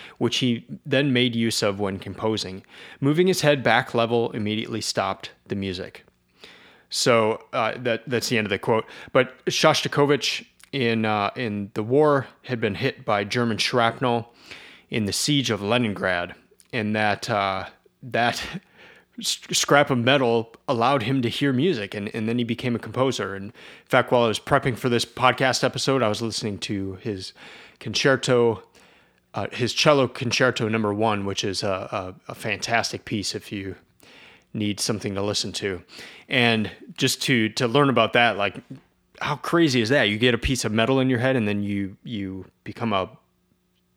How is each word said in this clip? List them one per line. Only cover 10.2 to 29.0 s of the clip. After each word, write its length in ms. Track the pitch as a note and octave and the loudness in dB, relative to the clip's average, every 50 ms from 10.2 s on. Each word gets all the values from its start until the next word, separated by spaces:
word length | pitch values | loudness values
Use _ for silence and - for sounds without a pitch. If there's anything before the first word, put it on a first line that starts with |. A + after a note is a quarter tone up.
| - - - - - - _ _ - _ | 0 -2 -4 -6 -8 -14 _ _ -16 _
in, 340 | - C#3 B2 A#2 A2+ A2+ A2 | -4 -2 0 0 2 2 0
uh, 260 | G#2+ G#2+ G#2 G2+ G2+ - | 0 2 0 0 -2 -2
in 360 | C3 B2 A2 G#2 G2+ G2+ G2+ - | -4 -6 -4 -4 -6 -6 -6 -6
the 100 | A#2 G#2+ | -6 -2
war 440 | A2+ B2+ D3 D3+ D3+ C#3+ C3+ B2 - - _ _ | 2 4 4 6 6 4 2 0 -4 -12 _ _
had 160 | - B2+ A2+ | -6 -4 -2
been 160 | A2+ G#2+ G2 | -2 -2 -2
hit 300 | E2 C3 C3+ - - C3 | -2 -2 -4 -4 -4 -4
by 180 | - G#2+ G2+ G2+ | -2 0 0 0
German 340 | G2+ F#2+ B2 A#2+ A#2 G#2+ | 0 -2 0 0 0 0
shrapnel 760 | F#2+ - - - B2 A#2 A2+ A#2 - C3+ B2 A#2+ A#2 A2+ - _ _ - - - - - - - - _ _ | -2 -2 0 2 2 2 2 2 0 0 0 0 0 -4 -8 _ _ -20 -20 -20 -20 -20 -20 -20 -20 _ _
in 160 | - A#2+ G#2 | -4 -2 -2
the 80 | G2 F#2 | 0 -2
siege 360 | - - D3 D3 C#3+ B2 A2 | -2 0 0 2 2 2 0
of 120 | A2 F#2+ | -2 -2
Leningrad, 760 | G2+ G2+ A#2 B2 A#2+ G#2+ G2 F2 G2 F#2 F2+ F2 F2 F2+ - - _ _ _ _ _ _ | 0 0 2 2 2 0 -2 -2 -2 0 0 -2 -4 -6 -10 -16 _ _ _ _ _ _
and 240 | - B2 G#2+ G#2 G#2+ | -6 -4 -2 -2 0
that, 340 | G#2+ G#2+ G#2 G2+ - - - | 0 2 0 0 -2 -2 -2
uh, 340 | A2+ G2+ G2 G2 F#2+ F#2+ F2+ - - _ _ _ _ _ - | 0 0 0 0 -2 -4 -8 -10 -14 _ _ _ _ _ -12
that 400 | B2 A2+ A2+ A#2+ A#2 - - - - - F3+ - _ _ - | -4 -2 0 0 0 0 -4 -8 -8 -10 -12 -14 _ _ -20
<laughs> 380 | - - - - _ _ _ - | -20 -20 -20 -20 _ _ _ -8
s-, 200 | G#3 - - - - - | -6 -6 -6 -6 -6 -4
scrap 380 | F3 - - - D3+ C#3+ C#3+ - | -2 -2 2 4 6 6 6 4
of 80 | C3+ | 2
metal 560 | A#2+ A2+ B2+ C#3 C#3 C3 A#2 A#2 A#2 A2+ - - - _ | 2 4 4 4 4 4 2 2 2 0 -4 -10 -10 _
allowed 340 | - C3 A2+ A2+ B2+ C#3+ C#3 | -2 0 2 2 2 2 2
him 220 | G#2+ - C3+ C3+ A#2+ | 0 0 0 0 0
to 60 | A#2 | -2
hear 220 | - - C#3+ C#3+ | -2 0 0 0
music, 440 | C3 B2 D3+ F#3+ D#3+ A2 G2+ G2 - | 2 2 2 0 0 -2 -4 -6 -6
and, 180 | G#2 G2+ G#2+ - | -6 -6 -6 -6
and 160 | A#2 G#2+ A2+ | -4 -2 -2
then 80 | A#2 | 0
he 60 | B2 A#2+ | -2 -2
became 320 | A2+ A#2 - - B2 A#2+ | -2 -4 -4 -2 -4 -4
a 40 | G#2+ | -4
composer. 540 | - A2+ A2 A#2+ C3 C3+ A#2+ - G2+ F#2+ G2 | -6 -6 -2 0 0 0 0 -2 -4 -6 -6
And 120 | G2 G2 | -8 -12
in 420 | G#2+ - - - - - - _ | -14 -16 -18 -20 -20 -20 -20 _
fact, 240 | _ C#3 B2+ A#2+ - | _ 2 4 4 4
while 140 | C3 A#2+ A#2 | 4 4 4
I 20 | |
was 120 | A2+ G#2 - | 4 2 -2
prepping 380 | - - D3 C3+ - C#3 A2+ | 0 0 0 2 2 0 -4
for 120 | - - B2+ | -2 -2 0
this 140 | A#2+ A#2 - | 0 0 0
podcast 600 | - - - B2 B2+ A#2+ - C#3 B2+ A#2+ - - | -2 -2 2 4 4 4 4 2 2 2 2 0
episode, 400 | B2 - B2+ - C#3+ C3+ C3+ A#2+ | -2 -2 -2 0 0 2 2 2
I 60 | G#2+ | 0
was 120 | G#2 F#2+ | 0 -2
listening 380 | A#2 A2 G#2 - - G#2+ G2+ - | -4 -4 -4 -4 -6 -6 -6 -6
to 400 | - - G#2+ G2 G2 F#2+ F#2+ F#2+ | -6 -6 -4 -4 -4 -6 -10 -8
his 320 | - A2+ G2+ F#2+ G2 - - - - - - - - - - _ | -8 -8 -6 -6 -8 -12 -16 -18 -20 -20 -20 -20 -20 -20 -20 _
concerto, 840 | - A#2+ G#2+ - - C#3+ C3+ B2+ - - B2+ A#2+ A#2+ A#2 A2 G2 - _ _ - - - _ _ | -10 -6 -4 0 2 4 2 2 2 2 2 4 4 2 0 -2 -8 _ _ -20 -20 -20 _ _